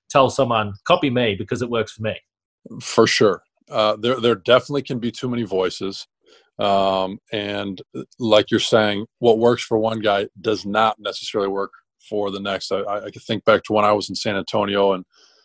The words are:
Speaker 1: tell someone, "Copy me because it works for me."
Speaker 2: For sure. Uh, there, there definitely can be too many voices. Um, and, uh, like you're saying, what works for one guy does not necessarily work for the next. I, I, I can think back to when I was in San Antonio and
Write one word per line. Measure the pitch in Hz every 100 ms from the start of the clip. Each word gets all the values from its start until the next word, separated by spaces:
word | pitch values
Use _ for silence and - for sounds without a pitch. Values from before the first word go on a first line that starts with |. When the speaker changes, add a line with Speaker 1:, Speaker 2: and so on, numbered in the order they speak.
| -
Speaker 1:
tell | 143 127
someone, | - 123 113 104 98 -
"Copy | 175 143
me | 123 117 98
because | 104 120
it | 120
works | 117 110
for | -
me." | 110 - _ _ _ _ - -
Speaker 2:
For | - - 110
sure. | - 110 85 _ _ -
Uh, | 117 107 107
there, | 117 127
there | 117 104
definitely | 113 123 131 143
can | 127 123
be | 117
too | - 127
many | 120
voices. | 104 95 92 - 98 95 - _ _ _ _ -
Um, | 104 98 98 95 95 101 _
and, | 107 101 101 98 90 -
uh, | - - -
like | 117 107 98
you're | 113
saying, | - 113 107 101 113 -
what | 120 110
works | 120 117
for | - 113
one | 110 113
guy | 104 101 104 98
does | 113 101 101
not | 107 110 107
necessarily | 101 - - 107 98
work | 98 98 - _ _ -
for | 104 101
the | 98
next. | 101 95 -
I, | 98
I, | 101 104 101
I |
can | 113
think | - 107
back | - 101
to | -
when | 107
I | 104
was | 104 95
in | 98
San | 113 98
Antonio | - 110 101 101 98
and | 92 - _ _ _